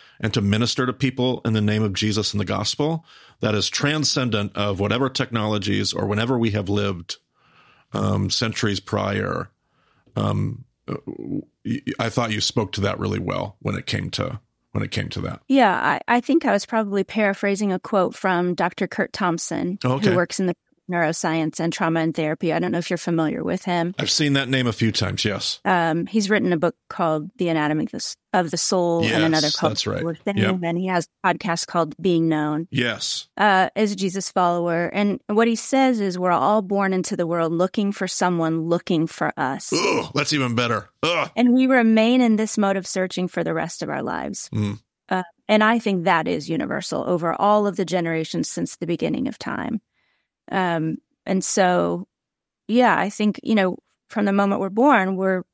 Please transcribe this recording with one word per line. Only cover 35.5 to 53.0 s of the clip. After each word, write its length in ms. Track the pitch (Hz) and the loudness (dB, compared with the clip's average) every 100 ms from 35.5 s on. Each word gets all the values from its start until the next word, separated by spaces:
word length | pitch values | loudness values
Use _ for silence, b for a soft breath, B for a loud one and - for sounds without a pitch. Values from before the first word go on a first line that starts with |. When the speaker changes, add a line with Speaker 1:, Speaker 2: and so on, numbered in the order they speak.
| 226 | 2
Speaker 2:
says 440 | - 269 262 233 | 0 4 4 4
is 180 | 196 180 | 0 0
we're 120 | 180 | 2
all 320 | 170 180 220 | 2 4 2
born 320 | 185 202 190 | 2 0 2
into 220 | 185 - 180 | 0 0 -2
the 80 | 170 | -2
world 260 | 170 165 | 0 0
looking 400 | 165 185 - 202 | 2 0 2 -2
for 160 | - 185 | -2 -4
someone 540 | - 180 170 160 165 | 0 0 2 0 0
looking 440 | 160 170 - 160 160 | 0 0 2 0 0
for 280 | - 156 - | -2 -4 -2
us. 340 | 131 135 - | -4 -4 -4
Speaker 1:
Ugh, 360 | 165 190 - - | -2 0 0 -2
that's 180 | 143 143 | -2 0
even 220 | 151 127 | 0 0
better. 340 | 117 120 110 - _ | 2 0 0 -4 _
Ugh. 280 | 156 170 165 - | -2 0 -2 2
Speaker 2:
And 160 | 247 | 4
we 140 | 254 262 | 4 4
remain 560 | 262 226 220 226 254 | 4 6 4 4 4
in 140 | 240 214 | 4 4
this 200 | 220 - | 0 0
mode 220 | 196 190 | 0 0
of 80 | 185 | -2
searching 420 | 190 185 180 180 | -4 -4 -2 -4
for 160 | - | -2
the 80 | 165 | -2
rest 300 | 160 165 - | -2 -4 -6
of 80 | 170 | -6
our 120 | 139 | -4
lives. 460 | - 78 69 - - | -4 -6 -6 -10 -6
Speaker 1:
Mm. 260 | 110 104 101 _ _ - | -4 -2 -4 _ _ -6
Speaker 2:
Uh, 120 | 185 180 _ - | -6 -6 _ 0
and 140 | 214 | 4
I 160 | 214 233 | 4 2
think 260 | 220 190 | 0 0
that 220 | 170 165 165 | 2 2 2
is 220 | 165 160 | -2 -2
universal 560 | 165 143 - 180 - - | -4 -4 -6 -4 -4 -2
over 280 | 175 165 - | -2 -2 0
all 280 | 202 208 202 | 2 4 2
of 100 | 180 | -2
the 80 | |
generations 640 | 180 180 165 160 160 170 - | -2 -2 -2 -2 -4 -4 -4
since 260 | - 170 - | -4 -6 -6
the 100 | 165 | -4
beginning 420 | 170 165 160 - | -2 -2 -2 -4
of 100 | - | -6
time. 440 | - - - 208 - _ _ _ _ _ - | -8 -6 -4 -6 -8 _ _ _ _ _ -6
Um, 480 | 190 180 165 160 - _ _ - | -2 0 0 -2 -4 _ _ -2
and 180 | 190 | -2
so, 640 | - - 180 175 175 175 190 _ _ _ _ _ - | 0 2 4 4 0 -2 -8 _ _ _ _ _ 0
yeah, 320 | 233 240 | 4 4
I 120 | 160 | 4